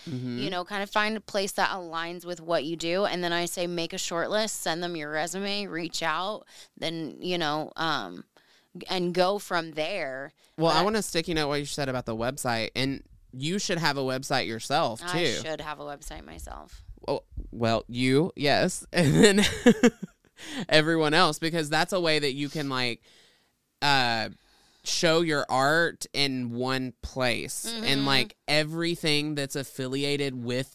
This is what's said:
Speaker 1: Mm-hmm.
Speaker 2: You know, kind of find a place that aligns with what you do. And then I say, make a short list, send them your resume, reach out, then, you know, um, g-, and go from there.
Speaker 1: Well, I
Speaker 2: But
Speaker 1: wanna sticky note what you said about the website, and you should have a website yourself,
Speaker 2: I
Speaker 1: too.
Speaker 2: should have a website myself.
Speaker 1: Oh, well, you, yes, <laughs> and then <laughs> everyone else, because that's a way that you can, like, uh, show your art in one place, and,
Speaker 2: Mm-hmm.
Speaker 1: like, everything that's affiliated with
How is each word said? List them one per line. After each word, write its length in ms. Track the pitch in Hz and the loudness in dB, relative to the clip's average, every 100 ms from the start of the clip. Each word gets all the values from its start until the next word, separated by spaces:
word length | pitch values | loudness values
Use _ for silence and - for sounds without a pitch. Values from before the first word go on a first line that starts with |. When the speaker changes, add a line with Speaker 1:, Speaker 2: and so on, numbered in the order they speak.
| 170 | -10
Speaker 1:
Mm-hmm. 320 | 127 127 120 | -6 -6 -4
Speaker 2:
You 100 | 190 | -4
know, 140 | 180 180 | -4 -4
kind 160 | 202 | -6
of 80 | 202 | 0
find 260 | 214 214 220 | 2 2 -2
a 40 | |
place 300 | - 202 196 | -4 -2 0
that 180 | - 170 | 2 2
aligns 560 | 190 170 165 170 175 175 | 0 -6 -6 -6 -8 -10
with 160 | 170 | -8
what 220 | 165 165 | 0 0
you 120 | 143 165 | 0 -4
do. 300 | 170 185 208 | -2 0 0
And 180 | 175 | 0
then 80 | 175 | 0
I 140 | 170 175 | 0 -2
say, 200 | - 175 | -2 -4
make 280 | 175 165 | -2 -4
a 40 | 190 | -6
short 300 | - 170 135 | -4 -2 0
list, 320 | 208 220 - | 0 -2 -4
send 220 | 185 165 | -4 -2
them 140 | 175 170 | -4 -6
your 140 | 147 | -6
resume, 540 | 151 151 185 202 202 190 | -4 -4 -4 -4 -4 -4
reach 360 | 165 165 - | -6 -6 -4
out, 440 | 165 160 190 214 - - - - | -2 -2 -4 -8 -12 -20 -20 -8
then, 400 | 165 165 147 65 | -6 -4 -8 -6
you 180 | 175 175 | -4 -2
know, 340 | 151 151 143 - | -2 -2 -6 -4
um, 480 | 160 139 92 90 - _ _ _ _ 175 | -2 -2 -4 -12 -18 _ _ _ _ -14
g-, 100 | - | -6
and 240 | 185 175 | -2 0
go 240 | 180 180 202 | 2 2 0
from 320 | - 175 165 | -2 -4 -4
there. 600 | 151 160 196 139 131 143 _ _ - | -4 -4 -4 -6 -8 -12 _ _ 0
Speaker 1:
Well, 140 | 165 | 2
I 80 | 156 | 4
Speaker 2:
But 40 | |
Speaker 1:
wanna 180 | 196 220 | 4 0
sticky 300 | - 170 170 | -2 -2 -2
note 160 | 160 147 | 0 0
what 120 | 147 | -2
you 40 | |
said 240 | 143 - 135 | -4 -4 -2
about 160 | 127 | -4
the 100 | 120 110 | -4 -4
website, 540 | 120 143 127 113 110 117 | -4 -2 -2 -2 -2 -2
and 260 | 135 135 - - _ | -2 -4 -10 -20 _
you 240 | 131 151 196 | -6 -2 -2
should 200 | - 170 | -2 0
have 180 | 156 139 | 0 2
a 60 | |
website 440 | 131 131 139 135 95 | -2 -2 -2 -2 -2
yourself, 540 | 113 - 147 135 113 | -4 -2 0 0 -2
Speaker 2:
I 220 | 175 175 | -4 0
Speaker 1:
too. 80 | 151 104 | 0 0
Speaker 2:
should 200 | 156 151 | -4 -8
have 180 | 147 147 | -8 -10
a 40 | |
website 380 | 147 143 - 156 143 | -10 -12 -12 -14 -14
myself. 560 | 165 - - - - - - - | -16 -14 -16 -18 -20 -20 -10 -4
Speaker 1:
Oh, 140 | 143 - - - | -4 -6 -12 -10
well, 320 | 117 113 113 - | -2 0 0 -2
you, 420 | 120 131 135 170 - | 0 4 4 4 0
yes, 480 | 143 104 180 - - | 2 4 2 -2 -2
<laughs> 40 | |
and 220 | 175 143 | 2 4
then 300 | 160 208 196 - - 247 - 240 - - | 8 8 8 4 6 6 8 6 4 -14
<laughs> 580 | _ _ - - 285 - | _ _ -18 -10 -6 4
everyone 460 | 156 156 165 151 | 4 6 4 4
else, 240 | 160 170 - | 6 4 4
because 320 | 165 170 147 | -2 0 2
that's 240 | 156 175 | 2 2
a 60 | 190 | 2
way 180 | 170 151 | 2 2
that 140 | 143 | 2
you 160 | 139 143 | -2 -4
can, 180 | 160 139 | -4 -2
like, 320 | 127 123 117 _ _ _ _ _ _ _ - | 0 -2 -4 _ _ _ _ _ _ _ 0
uh, 480 | 143 135 120 113 107 - _ _ _ _ | 4 4 4 0 -4 -8 _ _ _ _
show 380 | - - 170 165 | -4 0 4 4
your 240 | 165 143 - | 4 0 2
art 560 | 131 139 165 165 - - | 2 4 4 2 -2 -6
in 380 | 131 143 131 120 | -2 0 0 -4
one 420 | 120 127 131 127 - | -2 -2 -2 -4 -8
place, 640 | - 131 123 110 71 - | -8 0 0 0 -4 -8
and, 200 | 226 226 | -8 -4
Speaker 2:
Mm-hmm. 220 | 214 139 139 | 0 2 2
Speaker 1:
like, 300 | 135 110 - - | 2 0 -4 -2
everything 880 | 151 151 165 170 170 160 147 151 | 0 0 -2 -2 0 0 0 0
that's 220 | 147 135 143 | -4 -4 -6
affiliated 880 | 131 - 131 139 139 143 139 127 | -6 -6 -4 -2 -2 0 -2 -4
with 260 | 120 123 135 | -4 -2 -4